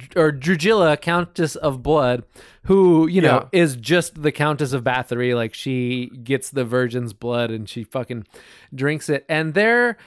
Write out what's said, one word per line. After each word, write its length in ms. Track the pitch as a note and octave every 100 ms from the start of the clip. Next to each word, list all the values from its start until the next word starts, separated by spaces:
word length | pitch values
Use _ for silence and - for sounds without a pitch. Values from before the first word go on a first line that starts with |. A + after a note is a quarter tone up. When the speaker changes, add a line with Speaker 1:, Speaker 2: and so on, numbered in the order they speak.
| - F3+
Speaker 1:
or 160 | D#3
Drusilla, 640 | D3 D3 F3+ F3 A3 E3 D3
Countess 600 | - E3+ F3 - D#3+ -
of 260 | D#3 C3
Blood, 420 | B2+ D3+ B2+ B2 - - - _ -
who, 420 | G3 F#3 D#3+ D#3+
you 120 | F3+
know, 280 | D#3 B2 -
Speaker 2:
Yeah. 100 | F#3
Speaker 1:
is 120 | E3 B2+
just 440 | A2+ F3 E3 D#3+
the 100 | D3+
Countess 420 | - D3+ C#3+ C#3
of 100 | C3+
Bathory. 500 | B2+ B2+ B2 A#2+ B2
Like, 220 | A#2+ A2+ -
she 560 | C3+ B2+ B2 B2 B2 -
gets 280 | A#2+ C3+ -
the 120 | C#3
virgin's 500 | A#2+ B2+ B2 B2 A#2+
blood 360 | G#2 A#2+ A#2+ A#2
and 180 | A2+ G#2+
she 160 | A#2+
fucking 440 | A2 C3+ A#2+ A#2+ G#2 - - - _ C3
drinks 340 | C#3 D3+ -
it. 160 | D3 -
And 280 | D#3 D#3+ D#3
there, 420 | A3 A#3+ A#3+ A3